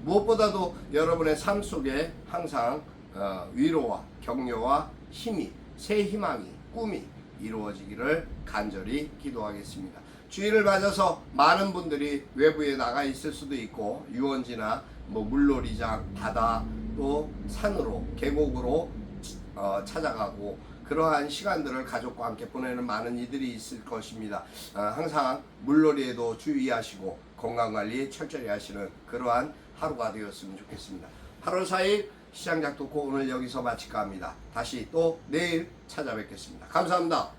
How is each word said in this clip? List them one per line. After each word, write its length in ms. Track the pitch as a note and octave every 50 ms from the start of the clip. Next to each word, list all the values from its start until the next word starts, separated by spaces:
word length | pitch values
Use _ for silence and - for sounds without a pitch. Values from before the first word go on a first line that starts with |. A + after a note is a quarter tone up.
| B2+
무엇보다도 720 | D3 F3+ G#3 G3+ A3 A3+ G#3+ A3 G#3 - F#3+ F3+ E3+ - - - - C3+
여러분의 420 | D3 D#3+ D#3+ E3 E3 D#3+ D#3 D#3 D3
삶 240 | - G3+ G3+ G#3 -
속에 480 | - F#3 D#3+ C3 C3+ C3 C#3+ D#3+ E3 - - - -
항상, 560 | - E3+ E3+ D#3 C#3+ C3 A#2 A#2+ C3+ D3+ D3+ - - - - - -
어, 360 | G2 G2+ G2 F#2+ F#2 F2+ F2 -
위로와 500 | B2 C#3 D#3+ E3 D#3 C3 A2+ G2+ F#2+ - - - -
격려와 680 | - - - C3+ B2+ B2 A#2+ A2+ A2+ B2+ C#3 D3+ - - - - - -
힘이, 400 | - - - A#3 G#3+ E3+ A#2+ F#2 - - - - - -
새 260 | - - G#3 G#3+ G3+
희망이, 460 | F3 F#3+ G#3+ G3 E3+ C#3 A2+ F#2+ F2+ - - - - -
꿈이 320 | A#3 A3+ G#3+ F3+ - - - - - - - - -
이루어지기를 880 | - A2 A2 A2 G#2 G#2 G2+ G2 G2+ F#2+ G#2 G#2+ A#2+ C#3+ D#3 E3 D#3+ - - - -
간절히 680 | - - G#2+ G#2 G#2+ F#2+ F#2+ F#2 G2+ B2 D3 D3+ C#3+ - -
기도하겠습니다. 800 | - C#3+ B2+ A2+ G#2+ G#2 G2+ G2+ G2+ - - - F#2+ F#2 - - - - - - - -
주일을 340 | - - G3 G#3 G#3+ A3 G3+
맞아서 580 | G3+ G3 G3 G3 G3+ G3 G3 G3 F3+ - - - - -
많은 400 | C3 C#3+ D#3 F3 F#3+ G3 G3 F3+
분들이 520 | F3+ F3 E3 D3 C#3 C#3+ D3 C#3+ C#3 - - -
외부에 420 | B2+ C#3+ D#3 D3+ D3+ D3+ C#3+ C3+ C3
나가 260 | B2 A#2+ B2 C#3 C#3+
있을 300 | C#3 C3 C3 - D#3 C#3
수도 200 | - D3 C3+ C#3+
있고 540 | B2+ A2 G2+ - - G#2+ G2+ B2 - F#2+ - G#2
유원지나 680 | A#2+ C3+ C#3 C3+ C3 B2 A#2+ A#2+ A2+ G#2+ G#2+ A2+ - - - - - - -
뭐 180 | G2 A2 G#2+
물놀이장, 880 | G#2+ B2 C#3 C#3+ C#3+ C#3 C3+ - A#2 A2 A2 A#2 A2 A2 G#2+ A2 - -
바다, 500 | - - A2 A2 A#2 A2+ A2+ A2+ A2+ A2 - A2 A2 - - -
또 340 | - C#3 C#3 C#3+ D3 D3+ D3+ - - - -
산으로, 600 | - - - G#3 G3+ F#3+ - A3+ - - A#2 - -
계곡으로, 760 | - B2+ C#3+ D3 D3 D3+ C3+ B2+ B2+ A#2+ B2 C#3+ D#3+ E3+ D3+ - A2 G#2 G2 G2+ - - - - - - - -
어, 280 | G2+ G2+ G2 F#2+ G2+ G2+
찾아가고 760 | G2+ - D#3+ D#3 C#3+ A#2 A2 G#2+ G2 F#2+ G2+ G2+ G2+ - - - - - - -
그러한 440 | - D3 D#3 D#3+ D#3+ D3+ C#3+ C#3+ D3
시간들을 560 | D3 - F#3+ G3+ F#3 E3 D3 C#3 B2+ C3 C3
가족과 420 | - C3 A#2+ A2+ B2 G#2+ - A#2 A#2
함께 200 | A2 G#2 A#2+ A2
보내는 380 | - C3 B2+ B2+ B2 B2 B2
많은 320 | A#2+ G#2 G#2+ A#2 A#2+ B2 A#2+
이들이 360 | A#2+ A#2+ C#3 C3+ C3+ B2 A#2
있을 280 | A2 G2 - C3 A2+ -
것입니다. 600 | - A#2+ A2 G#2+ - A#2 A2 A2 G#2 G2+ F2+ - - - - - - -
어, 60 | -
항상 640 | G#2 G#2 A2+ C#3 E3 D#3+ D3 D3+ C#3 B2+ C3 C3+ - - - - G#2
물놀이에도 760 | B2+ C#3+ D#3 D#3 D#3 C#3+ C#3+ C3+ B2+ A#2+ A#2 A#2+ A#2 A2 -
주의하시고 840 | - D3+ D3+ C#3 C3 C3 A#2+ A2+ A2 - - F#2+ F#2+ F#2+ E2+ - - - - -
건강관리 720 | - A2+ A#2+ A#2+ A#2 A2 G#2+ G#2+ G2+ G#2+ A#2 C3 C#3 C3+
철저히 380 | - - D#3 C#3+ - D3 B2 A2
하시는 420 | G#2 G#2 - - G#2 G2+ G2 F#2+ - - - -
그러한 460 | - B2 B2+ B2 A#2 B2 C3 D3+ - - - - - -
하루가 340 | D#3 D#3 D3 A#2 A#2 A2 G#2
되었으면 440 | A2 G#2+ G2+ G2 - - G2 F#2+ G2
좋겠습니다. 500 | - - G2+ - - - F#2+ - - - - - - - - -
팔월 240 | - E3+ F3+ F#3 F#3+
사일 440 | F#3 F#3+ F#3+ F#3 F#3+ G#3 G#3 G3+ - - - - -
시장작 460 | - - - F3+ E3 D#3+ D3+ C#3+ C#3+ -
토크 200 | C#3+ B2 C#3 D3
오늘 300 | C#3+ C3+ C3+ C#3 C3+ C3
여기서 320 | B2+ B2+ B2+ B2 B2 C3
마칠까 380 | B2 A#2+ A#2 - - - - G#2+
합니다. 320 | G#2 G2 G2 F#2 F2 D#2+ - - - - -
다시 340 | A#2 A#2+ - - B2 G#2+ -
또 280 | - E3 E3 E3 E3 - - -
내일 420 | C#3 D#3+ F3 F3 E3 E3 E3 - - - - -
찾아뵙겠습니다. 800 | - - D3+ B2+ A2+ A2 G2+ - G#2 - - - - - - -
감사합니다. 640 | - E3 F3 E3 F3+ F3+ E3+ E3 D#3 C3 - - -